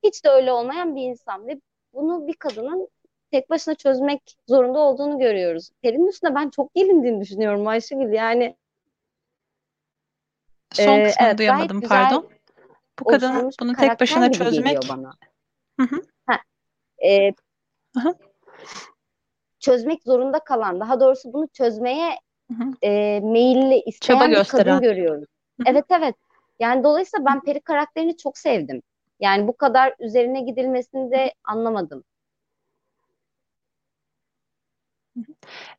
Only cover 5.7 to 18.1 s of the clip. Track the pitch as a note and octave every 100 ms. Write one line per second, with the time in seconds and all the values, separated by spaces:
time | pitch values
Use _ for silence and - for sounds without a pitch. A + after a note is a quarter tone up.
5.7 | _ A#3+ C4 F#4 - E4 C4+ D4 - C4+
6.7 | F4 F#4+ E4+ A#3+ G#3 G3 G3 G#3+ G3+ G#3+
7.7 | A3+ - C4+ A#3 A3 A3+ A#3+ A#3 - _
8.7 | _ _ _ _ _ _ _ _ _ _
9.7 | _ _ _ _ _ _ _ _ _ _
10.7 | - G3+ G#3 G#3 - A3+ G#3+ A3 C4 -
11.7 | G3+ A3 G#3+ C4 D4 - _ _ _ _
12.7 | _ _ - A#3 C4 B3+ B3+ B3+ - A#3+
13.7 | B3+ C4+ A#3 B3 D4+ B3 G3 A#3 D#3 -
14.7 | C#3+ C3 C3 C3 - _ _ _ _ _
15.7 | - B3 D4 - _ - A#3 - _ _
16.7 | _ _ - F#3 G3 G3 - _ _ _
17.7 | _ _ B3+ D4